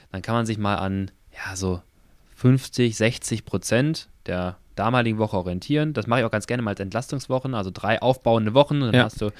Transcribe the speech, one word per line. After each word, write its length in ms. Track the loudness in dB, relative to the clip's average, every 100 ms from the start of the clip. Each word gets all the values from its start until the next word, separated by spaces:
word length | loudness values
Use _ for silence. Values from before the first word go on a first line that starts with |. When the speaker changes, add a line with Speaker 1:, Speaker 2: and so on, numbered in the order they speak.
| -12
Speaker 1:
dann 100 | -10
kann 140 | -2 -2
man 100 | 0
sich 100 | -2
mal 200 | 0 0
an, 340 | -2 -2 -4 _ -20
ja, 240 | -14 -12 -4
so 260 | -2 -4 -8 _ _ _ _ 2
fünfzig, 600 | 4 4 2 0 0 2
sechzig 480 | 0 0 -6 -6
Prozent 640 | -4 -6 0 2 2 -2 -8 -14 -6
der 300 | -4 -4 -8 -14 -4
damaligen 420 | 0 2 2 0
Woche 180 | 0 0
orientieren. 560 | -2 -6 -2 0 0
Das 160 | -2 0
mache 120 | 0
ich 60 | 2
auch 60 |
ganz 160 | -2 -2
gerne 120 | -4
mal 120 | -2
als 80 | -4
Entlastungswochen, 760 | -4 -4 -4 -8 -2 -2 -2
also 160 | -4 -4
drei 300 | -4 -4 0
aufbauende 520 | 0 2 2 2 4
Wochen. 280 | 4 4 2
Und 40 | 4
dann 80 |
Speaker 2:
Ja. 100 | 4
Speaker 1:
hast 160 | 4 0
du, 100 | -6